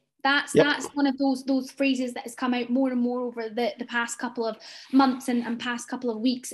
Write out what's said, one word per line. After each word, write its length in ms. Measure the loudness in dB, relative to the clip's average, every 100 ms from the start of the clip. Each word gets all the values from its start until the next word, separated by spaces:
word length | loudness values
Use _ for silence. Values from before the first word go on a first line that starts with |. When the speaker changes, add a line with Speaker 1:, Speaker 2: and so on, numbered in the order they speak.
| _ _
Speaker 1:
That's, 300 | 2 2 4
Speaker 2:
Yep. 120 | 6 6
Speaker 1:
that's 200 | 4 -2
one 200 | 0 0
of 100 | 2
those, 260 | 0 0 0
those 260 | 0 -2
phrases 420 | -2 0 0 -2
that 100 | -6
has 120 | -12 -4
come 180 | -2
out 160 | -2 0
more 220 | 2 2
and 80 | 2
more 220 | 0 0
over 280 | -4 -6 -6
the, 240 | -2 -2 -4
the 60 | -6
past 340 | -4 -4 -4
couple 260 | -6 -4 -4
of 120 | -6 -12 -20 0
months 380 | 4 4 2 -2
and, 160 | -2 -2
and 140 | -4
past 280 | -6 -6 -6
couple 220 | -6 -4
of 80 | -2
weeks, 340 | 0 -2 -6